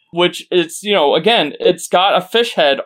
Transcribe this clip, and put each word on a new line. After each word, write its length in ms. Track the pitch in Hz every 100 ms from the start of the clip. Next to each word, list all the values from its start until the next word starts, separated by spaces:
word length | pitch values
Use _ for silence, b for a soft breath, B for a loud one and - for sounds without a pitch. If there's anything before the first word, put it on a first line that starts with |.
| _
which 360 | 170 175 - -
it's, 300 | 180 165 -
you 100 | 208
know, 200 | 202 143 160
again, 380 | 208 233 151 -
it's 280 | - 175 -
got 300 | 180 190 170
a 40 | 175
fish 300 | 226 233 -
head 260 | 147 131